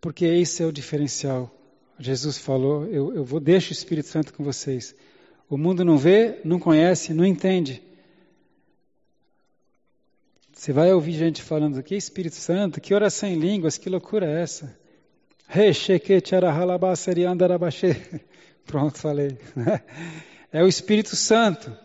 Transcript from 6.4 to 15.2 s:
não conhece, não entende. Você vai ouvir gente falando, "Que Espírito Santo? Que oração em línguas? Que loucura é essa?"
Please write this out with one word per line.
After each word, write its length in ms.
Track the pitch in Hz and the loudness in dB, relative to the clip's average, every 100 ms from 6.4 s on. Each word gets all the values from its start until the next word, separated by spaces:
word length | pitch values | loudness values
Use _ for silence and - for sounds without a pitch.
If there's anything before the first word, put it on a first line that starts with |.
não 160 | 160 175 | -2 0
conhece, 540 | 175 156 170 180 - | 4 4 6 2 -2
não 100 | 160 | 2
entende. 600 | 185 175 190 185 151 127 - _ _ _ _ _ _ 906 906 _ 1077 _ _ _ 1077 1077 _ _ 1077 1077 _ _ _ _ _ _ _ | 2 2 0 0 -2 -8 -16 _ _ _ _ _ _ _ _ _ _ _ _ _ _ _ _ _ _ _ _ _ _ _ _ _ _
Você 220 | - - | -16 -4
vai 180 | 139 170 | 2 4
ouvir 220 | 185 156 | 4 2
gente 300 | 160 165 151 | -2 -2 -2
falando, 380 | - 156 151 135 | -6 -2 -2 -4
"Que 120 | 131 202 | -6 -8
Espírito 400 | - - 170 - | -8 -8 -10 -10
Santo? 460 | - 175 202 - | -4 -2 -2 -6
Que 140 | - 196 | -2 0
oração 340 | 208 - 208 | 2 -2 -4
em 60 | 175 | -2
línguas? 420 | 160 208 160 - | -2 0 -2 -4
Que 120 | - | -6
loucura 360 | 185 - 214 175 | -8 -4 -4 -2
é 160 | 156 | -4
essa?" 340 | 170 - 139 - _ _ _ _ | -6 -8 -16 -20 _ _ _ _